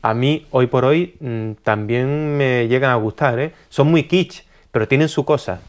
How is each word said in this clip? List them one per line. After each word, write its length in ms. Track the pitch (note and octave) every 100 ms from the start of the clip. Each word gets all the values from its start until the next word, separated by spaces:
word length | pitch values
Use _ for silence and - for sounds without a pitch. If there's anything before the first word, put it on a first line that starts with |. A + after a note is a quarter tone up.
a 120 | A2+
mí, 320 | A#2 C3 D3+ -
hoy 160 | C3 B2
por 180 | C3
hoy, 320 | B2+ D#3 F3 -
mm, 320 | C#3 A2+ A2 G#2+
también 720 | - G#2+ G#2+ A#2+ C3 D3 D3+ C#3+
me 320 | C3+ B2 A#2
llegan 220 | B2+ C3+
a 60 | A#2+
gustar, 420 | A2 - C#3+ A#2
¿eh? 140 | D3+ - _
Son 220 | - C#3+
muy 140 | E3
kitsch, 400 | E3 F3+ F3 - _ _ _
pero 180 | - A2
tienen 200 | C#3 D#3
su 160 | -
cosa. 360 | C3+ D3 - F2+